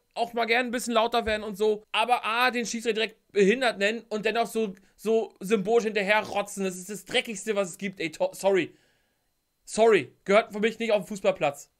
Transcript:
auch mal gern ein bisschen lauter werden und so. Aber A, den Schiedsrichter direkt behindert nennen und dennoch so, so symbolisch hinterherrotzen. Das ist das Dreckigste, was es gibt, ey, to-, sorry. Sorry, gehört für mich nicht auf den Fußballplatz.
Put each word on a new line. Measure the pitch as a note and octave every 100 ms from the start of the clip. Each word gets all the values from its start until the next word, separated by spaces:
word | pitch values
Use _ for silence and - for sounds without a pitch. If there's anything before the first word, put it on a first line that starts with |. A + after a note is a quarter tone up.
| _
auch | - A#3
mal | A#3 A3+
gern | A#3 B3
ein |
bisschen | A#3+ A#3
lauter | A3+ A3+ A#3+ A3
werden | G#3+
und | G#3+ G3+
so. | G#3+ G#3 -
Aber | G3+ A#3 A#3+ G#3
A, | A#3 B3+
den | A#3+ A3+
Schiedsrichter | A#3 A#3 G#3+
direkt | A3 - _
behindert | G#3 F#3+ B3 B3 G3
nennen | G3+ A3+ -
und | G#3+ G#3+
dennoch | A3+ A3+
so, | A3 G#3+ F#3+ _ _
so | G#3+ A3+ G#3+ -
symbolisch | F#3+ A3 F#3 A#3 G#3+
hinterherrotzen. | G#3 F#3+ G#3+ - G3+ G3+ G3 F#3+
Das | F3+
ist | F3+
das | G#3 -
Dreckigste, | A#3+ A#3+ G3+ A3 G3+
was | F#3
es | -
gibt, | G3 -
ey, | D#3+
to-, | - F#3
sorry. | - F#3+ F#3+ C#3 - _ _ _ _ _ _ _ _
Sorry, | - - A3+ G3 A#2+ _ -
gehört | G3+ A3+
für | G3+
mich | A3 A3+
nicht | A3+
auf | G#3
den | -
Fußballplatz. | G#3 G3+ F#3 D3+ - -